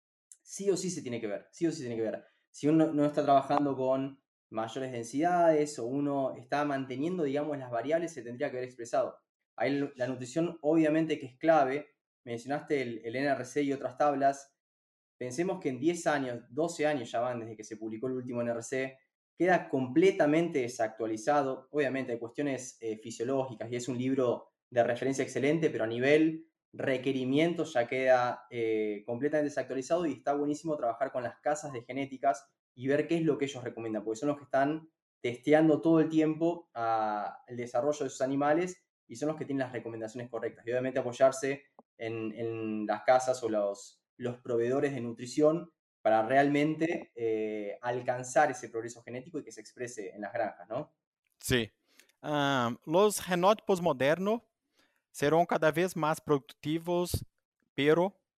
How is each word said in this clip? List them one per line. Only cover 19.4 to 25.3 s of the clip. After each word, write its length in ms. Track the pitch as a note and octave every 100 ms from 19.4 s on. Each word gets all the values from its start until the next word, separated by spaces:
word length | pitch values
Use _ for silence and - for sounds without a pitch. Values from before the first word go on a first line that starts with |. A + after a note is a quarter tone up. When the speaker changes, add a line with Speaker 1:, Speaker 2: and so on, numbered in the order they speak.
| F3 F3 F3
Speaker 1:
completamente 920 | C#3 B2+ C3 F#3+ G3 D3 D3+ E3+ D#3
desactualizado. 1080 | A#2+ - A2 - A2 A2 G#2+ D3 C3+ C3 -
Obviamente 420 | D3 C3+ C3 B2+
hay 60 | A#2
cuestiones, 600 | A#2 - D3 C3 B2+ -
eh, 180 | A2+ G#2+
fisiológicas 680 | - - A#2 C3+ C3 A2 A2
y 60 | A#2+
es 120 | A#2+
un 100 | B2
libro 540 | B2+ C3+ B2 G#2+ - _ _
de 120 | B2
referencia 400 | - A#2+ B2+ C3+
excelente, 460 | C3